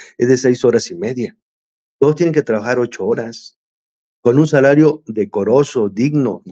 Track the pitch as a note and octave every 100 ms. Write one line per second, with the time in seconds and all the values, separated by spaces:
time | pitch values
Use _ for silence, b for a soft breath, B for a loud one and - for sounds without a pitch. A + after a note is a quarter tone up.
0 | B B A#2+ C3 C3 B2 B2 A2+ - F2
1 | G#2+ B2 A2 - _ _ _ _ _ -
2 | C#3+ D3+ E3+ D3+ B2 A2 A#2 B2 A#2+ -
3 | G2 A#2 A#2 A#2 - _ _ _ _ _
4 | _ _ A#2+ C3 D#3 C#3+ C3+ D3 D#3 D3+
5 | - A2 G2+ G#2 G2 C3 C#3+ B2 G#2 F#2+
6 | C#3+ D3 B2 F#2 F#2